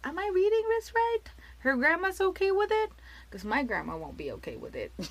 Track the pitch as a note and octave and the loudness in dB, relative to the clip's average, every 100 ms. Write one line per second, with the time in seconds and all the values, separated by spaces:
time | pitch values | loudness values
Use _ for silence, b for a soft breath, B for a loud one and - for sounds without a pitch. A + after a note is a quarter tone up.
0 | - E4 G#4 F#4 G4+ A4 A4 A4+ - A4+ | -8 -4 0 2 4 4 2 0 0 0
1 | A#4 A4+ - - B B B3+ C4 C#4+ E4+ | 2 0 -4 -18 B B 0 4 4 4
2 | F#4+ F#4 F#4+ F#4 G4 G4 G#4 A4 A4 - | 0 2 0 2 2 4 4 2 2 -4
3 | B B B G3 G3+ B3 B3 F#3 D#3 D#3+ | B B B -10 -2 0 0 -2 -4 -8
4 | D3 C3 C#3+ G2 - A#2 A#2+ B2+ G2+ - | -10 -8 -8 -8 -10 -10 -10 -8 -8 -8
5 | F3+ | -8